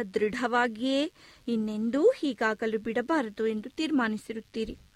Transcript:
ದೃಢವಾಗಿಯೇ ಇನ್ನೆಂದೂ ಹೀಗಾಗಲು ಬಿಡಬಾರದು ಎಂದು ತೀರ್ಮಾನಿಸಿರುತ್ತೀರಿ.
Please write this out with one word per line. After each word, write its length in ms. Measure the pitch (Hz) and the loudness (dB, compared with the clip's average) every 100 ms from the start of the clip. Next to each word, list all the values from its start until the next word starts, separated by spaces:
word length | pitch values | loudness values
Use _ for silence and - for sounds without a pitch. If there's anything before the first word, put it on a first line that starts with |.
| 208 | -2
ದೃಢವಾಗಿಯೇ 960 | 196 208 247 240 240 247 214 262 269 311 - - - - | 0 0 0 0 2 2 0 0 2 0 -6 -20 -12 -4
ಇನ್ನೆಂದೂ 640 | 226 214 214 233 269 415 | -2 -2 -2 0 4 4
ಹೀಗಾಗಲು 680 | 523 294 226 220 214 220 220 | 4 0 0 0 0 -2 -2
ಬಿಡಬಾರದು 680 | 226 226 247 320 220 208 220 | -2 -2 0 0 0 -2 -2
ಎಂದು 240 | 214 247 | -2 -6
ತೀರ್ಮಾನಿಸಿರುತ್ತೀರಿ. 1080 | - 311 294 226 214 - 226 - 226 220 247 - | -4 0 2 2 -2 -6 -12 -8 -6 -6 -8 -18